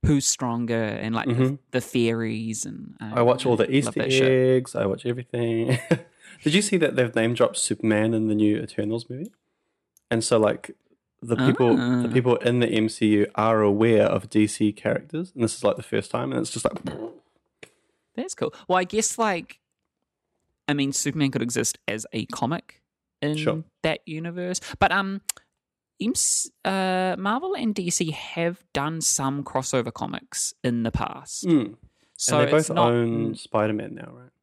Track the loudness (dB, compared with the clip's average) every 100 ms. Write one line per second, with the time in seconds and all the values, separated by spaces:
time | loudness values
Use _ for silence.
0 | 4 4 2 -2 -2 -2 0 0 0 -2
1 | -2 -2 0 2 2 0 _ -4 -2 0
2 | 2 2 -2 -4 -6 -6 -8 -10 -16 -14
3 | -6 2 4 4 2 2 4 2 2 -2
4 | 0 4 4 6 6 4 2 -2 -2 -2
5 | -4 -6 -4 -2 0 0 0 0 0 -2
6 | -2 _ -20 -4 0 2 2 2 2 2
7 | 0 2 0 4 2 2 -4 0 2 2
8 | 2 2 0 2 2 2 -2 -6 -4 -4
9 | -8 -12 -12 _ _ _ _ _ _ _
10 | _ -4 2 2 2 0 -8 -20 _ _
11 | _ _ -4 2 2 4 4 4 2 0
12 | 0 0 2 2 2 2 2 2 0 2
13 | 2 4 2 0 2 4 4 4 4 6
14 | 4 2 0 2 2 2 -2 0 -4 -4
15 | -4 -8 -8 -4 -4 0 -2 -2 -4 -4
16 | -4 -6 -4 -4 -4 -2 -4 -4 -10 -10
17 | -12 -14 _ _ _ _ -20 _ _ _
18 | _ -10 -10 -6 -6 -6 0 0 2 -2
19 | -2 -2 -2 -2 -8 -20 _ _ _ _
20 | _ _ _ _ _ _ -4 -2 0 -2
21 | -4 0 0 0 -2 -2 -4 -4 -6 -8
22 | -6 -6 -6 -4 -4 -4 -8 -20 _ _
23 | _ _ -4 -2 -2 -4 -8 _ -4 -4
24 | -8 -10 -8 -8 -6 -6 -8 0 2 2
25 | -2 -6 _ -16 _ _ _ _ _ _
26 | -4 -2 0 -2 -4 _ -4 0 0 0
27 | 0 -2 -2 -2 -2 -4 -2 -2 -4 -2
28 | -2 -4 -10 -4 -4 -4 _ -4 -4 -2
29 | -2 0 -2 -4 -4 -4 0 -2 -2 -6
30 | -8 -8 -10 -6 -6 -4 -2 0 0 -2
31 | -4 -8 -14 -8 2 2 2 -8 -20 _
32 | _ -4 0 2 4 4 2 2 2 4
33 | 0 0 -2 -4 -4 0 2 0 -6 -12
34 | -16 -18 -20 _